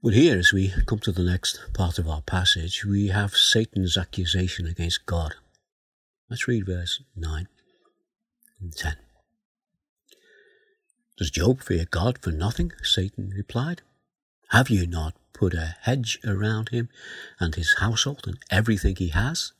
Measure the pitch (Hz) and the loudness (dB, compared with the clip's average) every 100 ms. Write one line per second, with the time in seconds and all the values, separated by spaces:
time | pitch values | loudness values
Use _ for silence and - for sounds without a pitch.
0 | 120 104 165 104 87 98 95 92 - 107 | 4 6 8 6 4 4 2 2 0 0
1 | - 90 90 90 - - - - 87 85 | -2 0 0 0 -2 -8 -8 -2 -2 0
2 | 80 76 - 92 90 92 82 - 104 101 | -2 -4 -2 0 2 0 -2 -4 0 2
3 | 101 95 101 - - 113 110 - 92 90 | 2 0 0 2 4 4 2 0 0 0
4 | 92 - 90 90 92 - 85 85 85 - | -2 -4 -2 0 0 -2 -6 -4 -2 -4
5 | - 85 80 - _ _ _ _ _ _ | -2 -2 -2 -8 _ _ _ _ _ _
6 | _ _ _ 117 - 120 95 90 87 - | _ _ _ -6 -2 -2 -2 -4 -4 -8
7 | - 98 82 78 92 _ _ _ _ _ | -10 -8 -6 -6 -8 _ _ _ _ _
8 | _ _ _ _ _ _ 90 80 80 76 | _ _ _ _ _ _ -14 -6 -6 -6
9 | _ _ _ _ _ _ _ _ _ _ | _ _ _ _ _ _ _ _ _ _
10 | _ _ _ _ _ _ _ _ _ _ | _ _ _ _ _ _ _ _ _ _
11 | _ - 92 - 90 131 - 90 82 87 | _ -6 -4 2 2 2 0 -2 0 0
12 | 104 127 - 80 92 - 87 - - - | 0 0 -4 -2 -2 0 -4 -2 -2 0
13 | 95 - 98 98 98 113 143 175 _ _ | -2 -4 -8 -6 -4 -4 -4 -6 _ _
14 | _ _ _ _ _ 110 127 107 87 85 | _ _ _ _ _ 4 4 2 2 -2
15 | 80 - _ - 95 85 82 82 - 135 | -4 -8 _ -2 0 0 -4 -4 0 0
16 | 113 - 117 95 104 110 110 120 120 - | 0 -4 -2 0 0 -2 -2 -2 -4 -8
17 | - - - - 87 80 82 - 101 113 | -18 -16 -18 -4 -4 -2 0 2 2 0
18 | - - - - - 92 110 104 101 92 | -2 -2 -8 -10 -2 0 2 4 2 2
19 | 90 78 117 165 - | 0 2 0 -2 -6